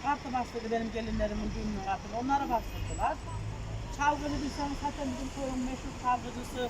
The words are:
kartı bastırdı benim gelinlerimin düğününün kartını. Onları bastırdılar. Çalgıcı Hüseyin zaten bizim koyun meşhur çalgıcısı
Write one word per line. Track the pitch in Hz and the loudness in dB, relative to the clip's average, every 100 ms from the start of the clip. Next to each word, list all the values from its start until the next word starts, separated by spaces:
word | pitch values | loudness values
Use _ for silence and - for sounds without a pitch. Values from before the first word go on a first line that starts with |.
kartı | 277 294 277 247 | 2 0 0 -2
bastırdı | 233 233 220 226 | 0 -2 0 0
benim | 226 226 | 2 -2
gelinlerimin | 226 220 214 208 214 | 0 2 2 2 0
düğününün | 214 214 208 190 | 0 0 -2 0
kartını. | 185 - 214 | -2 -2 -2
Onları | 254 277 330 | 4 4 4
bastırdılar. | 233 208 - - - 226 311 - - - - - - - - | 2 2 -4 -2 2 2 0 -4 -4 -4 -4 -4 -4 -4 2
Çalgıcı | 285 294 294 285 285 | 4 4 2 0 0
Hüseyin | - 285 277 | 0 -2 0
zaten | 294 294 277 | -2 0 -2
bizim | 247 262 269 | -2 -4 -2
koyun | 262 254 254 | -2 0 -2
meşhur | 262 269 - | -2 -6 0
çalgıcısı | 247 247 240 240 240 247 240 | 2 2 0 -6 -6 -2 -2